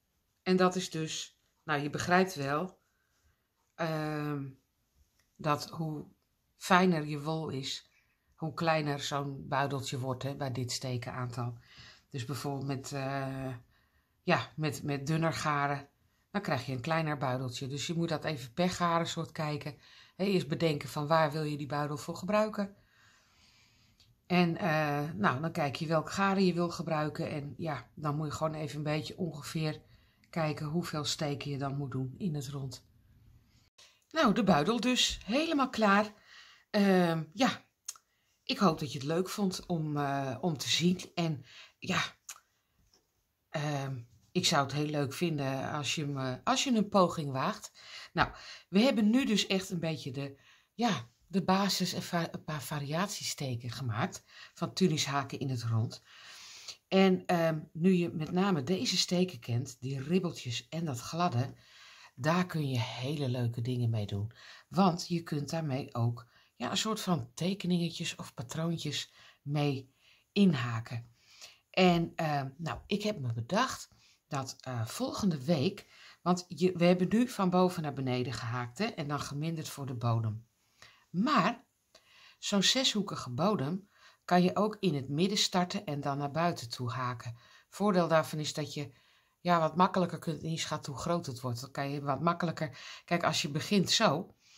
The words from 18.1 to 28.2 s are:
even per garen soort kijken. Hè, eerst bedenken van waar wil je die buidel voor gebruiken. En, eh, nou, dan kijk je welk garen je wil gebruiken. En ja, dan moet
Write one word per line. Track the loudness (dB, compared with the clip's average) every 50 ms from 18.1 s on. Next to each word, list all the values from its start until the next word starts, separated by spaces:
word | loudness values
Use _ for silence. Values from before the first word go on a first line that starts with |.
| 0 -2 -2
even | -4 -4 -4 -8 -8
per | 0 0 0 0
garen | 2 2 2 2 4 2 2
soort | 0 -2 -6 -6 -6
kijken. | -6 -4 -4 -4 -4 -4 -6 -8 -12 -12 -20 -20 -20 -20 -20 -18 _
Hè, | -2 0
eerst | 2 2 2 0 0
bedenken | -2 2 2 2 2 0 -4 -6
van | -6 -4 0
waar | 4 4 4 4 4
wil | 2 -2
je | -2 -4 -4
die | -4 -6
buidel | -4 -2 -2 -2 -2 -4
voor | -6 -6 -8 -8
gebruiken. | -8 -2 0 2 2 2 2 0 -4 -6 -6 -8 _ _ _ _ _ _ _ _ _ _ _ _ _ _ _ _ _ _ _ _ _ _ _ _ _ -20 _ _ _ _
En, | 0 2 4 4 4 2
eh, | 0 0 0 2 2 2 0 0 -2 -2 -4 -4
nou, | 0 2 2 2 2
dan | -2 -4
kijk | -2 0 -2 -2 -2
je | -4 -2
welk | 2 2 0 0 0
garen | -2 0 2 2 4 4 4
je | 4
wil | 4 2 0 -2
gebruiken. | -2 -6 -4 -2 -2 -2 -2 -2 -4 -6 -6 -4
En | -4 -6 -8 -8 -8
ja, | -8 -6 -6 -6 -8 -10 -14 -14
dan | -6 -4 -2 -2
moet | -2